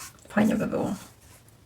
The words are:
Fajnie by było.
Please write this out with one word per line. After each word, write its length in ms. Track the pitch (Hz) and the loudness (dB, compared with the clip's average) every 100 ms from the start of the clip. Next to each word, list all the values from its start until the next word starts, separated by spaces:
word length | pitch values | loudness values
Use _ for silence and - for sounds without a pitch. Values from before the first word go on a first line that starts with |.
| - - - | -18 -18 -2
Fajnie 260 | 208 - - | 2 4 2
by 120 | - | 0
było. 280 | - - 202 - - - - - - | -2 -2 -4 -10 -20 -20 -20 -20 -20